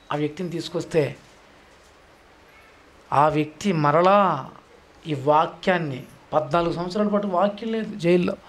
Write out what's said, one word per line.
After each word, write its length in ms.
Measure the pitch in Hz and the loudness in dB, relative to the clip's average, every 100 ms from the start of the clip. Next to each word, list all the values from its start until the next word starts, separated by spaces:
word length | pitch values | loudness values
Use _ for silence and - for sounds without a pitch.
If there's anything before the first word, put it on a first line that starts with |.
| - | -8
ఆ 40 | 151 | -4
వ్యక్తిని 340 | 151 151 180 | -4 -4 -6
తీసుకొస్తే, 680 | 170 - 170 - 165 139 - - - - - - - - _ _ _ _ _ _ - - - _ - - | -6 -6 -8 -2 0 0 -4 -20 -20 -20 -20 -20 -20 -20 _ _ _ _ _ _ -20 -20 -20 _ -18 -2
ఆ 140 | 135 151 | 2 2
వ్యక్తి 460 | 147 151 - 202 | 2 -4 -4 -2
మరలా 760 | 165 147 156 185 202 190 147 131 - - - - - 160 | 0 2 4 4 4 2 -2 -8 -18 -20 -20 -20 -14 -8
ఈ 60 | |
వాక్యాన్ని, 880 | 139 135 151 170 - - 180 156 127 - - - | -4 2 4 2 -2 0 0 -2 -8 -12 -20 -4
పద్నాలుగు 400 | 151 139 170 170 | -2 0 0 0
సంవత్సరాల 340 | 165 180 208 208 | -4 -4 -2 0
పాటు 200 | 202 202 | 0 0
వాక్యం 440 | 175 202 - 226 | 0 0 -2 -6
లేదు 240 | 226 214 208 | -6 -6 -2
జైల్లో, 400 | 170 180 180 - | 2 2 2 -4